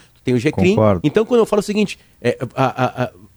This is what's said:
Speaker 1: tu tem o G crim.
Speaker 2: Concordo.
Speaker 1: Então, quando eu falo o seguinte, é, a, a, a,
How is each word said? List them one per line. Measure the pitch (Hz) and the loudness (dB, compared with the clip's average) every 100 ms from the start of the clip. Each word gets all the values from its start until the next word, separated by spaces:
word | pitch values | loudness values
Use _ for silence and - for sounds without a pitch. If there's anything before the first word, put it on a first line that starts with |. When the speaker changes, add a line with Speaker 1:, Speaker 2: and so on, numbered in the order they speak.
| _ _ | _ _
Speaker 1:
tu | |
tem | - | -2
o | 123 | 0
G | 143 | 0
crim. | - 180 214 | 2 2 4
Speaker 2:
Concordo. | 107 90 | 2 2
Speaker 1:
Então, | 151 208 220 | 0 0 0
quando | 240 | 0
eu | 208 | 2
falo | 208 | 0
o | |
seguinte, | 196 208 202 - _ _ | 0 -2 -2 -4 _ _
é, | 120 - 120 - | -4 -4 -8 -4
a, | 131 | -4
a, | 123 123 127 | -2 -4 -4
a, | 123 - 104 | -8 -10 -20